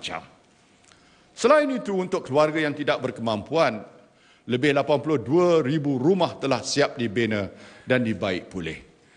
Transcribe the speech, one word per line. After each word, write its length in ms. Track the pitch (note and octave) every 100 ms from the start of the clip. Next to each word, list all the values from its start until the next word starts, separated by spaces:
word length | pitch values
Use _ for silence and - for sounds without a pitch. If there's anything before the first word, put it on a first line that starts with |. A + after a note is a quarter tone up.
jam. 200 | - E2 - _ _ _ _ _ _ _ _ _ _
Selain 320 | - A#3+ D4+ C#4+
itu, 240 | B3 G3+
untuk 280 | F#3+ F#3 F3
keluarga 400 | - C#3+ D#3 D#3+
yang 80 | D3+
tidak 320 | D3 C#3+ -
berkemampuan, 800 | B2+ - A2+ G#2+ - D#3+ C#3 G#2+ - - _ _ _ _ -
lebih 240 | B2 D3 C#3
lapan 200 | C#3 C#3+
puluh 160 | C#3+ D3
dua 280 | A#2 E3+ F3 E3
ribu 400 | C3 D#3 C#3+ C3
rumah 400 | D3 F#3+ C#3+ -
telah 240 | C3+ A#2+
siap 320 | - C#3+ C#3
dibina 560 | - A#2 A2 A2 G#2+ F#2 - - -
dan 240 | - B2+ A2+
dibaik 400 | F#2+ G2+ F2+ -
pulih. 320 | F#2 D#2+ D#2 - _ _